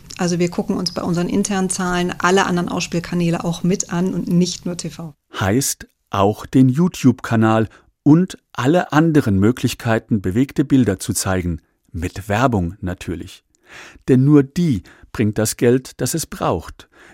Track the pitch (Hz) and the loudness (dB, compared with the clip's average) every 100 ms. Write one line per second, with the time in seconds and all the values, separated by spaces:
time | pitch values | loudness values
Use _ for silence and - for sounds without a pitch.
0 | - - 180 175 175 - - 190 180 - | -20 -6 -2 0 -2 -2 -4 -4 -4 -6
1 | - 170 175 196 196 196 185 - 180 180 | -4 -2 0 -2 -2 -2 -2 -2 -2 -2
2 | 180 - 180 190 190 175 175 180 - 170 | -2 -2 2 2 2 0 -2 -4 -4 -4
3 | 170 175 170 170 170 165 175 190 - 175 | -4 -2 0 -2 -4 -2 -2 -2 -2 -2
4 | 185 175 - 175 175 - 175 175 165 - | -2 -4 0 2 0 -2 -8 -8 -10 -12
5 | 165 - _ - 95 117 143 - - _ | -16 -18 _ -4 0 0 -2 -6 -12 _
6 | _ 101 98 107 - 135 131 127 175 - | _ 0 2 0 0 4 4 4 0 2
7 | 131 - - 113 113 110 110 - _ _ | 2 2 0 2 2 2 0 -6 _ _
8 | 143 160 185 - _ - 120 175 - 147 | 4 4 4 -4 _ -4 2 2 2 2
9 | 165 151 123 95 104 123 127 - 120 113 | 4 2 2 2 2 2 -2 -4 -2 -2
10 | - 113 95 98 139 - 139 135 107 95 | 0 -2 -2 -2 -2 -2 2 2 2 0
11 | - 101 98 92 87 80 - _ _ 85 | -4 -4 -2 -2 -2 -6 -10 _ _ -8
12 | 90 - - 101 135 107 85 95 92 90 | -8 -8 -4 0 0 0 -2 -6 -10 -8
13 | - 85 90 - _ _ _ - - - | -8 -10 -12 -20 _ _ _ -20 -20 -12
14 | - 127 139 147 135 - 170 104 - - | 2 4 6 6 4 0 0 0 -4 -18
15 | - - 107 104 107 - 120 131 131 - | -16 -2 -2 0 -2 0 2 2 -2 -8
16 | 131 165 - - 165 92 - - - _ | -6 -4 -8 -6 -4 -4 -6 -16 -20 _
17 | - | -20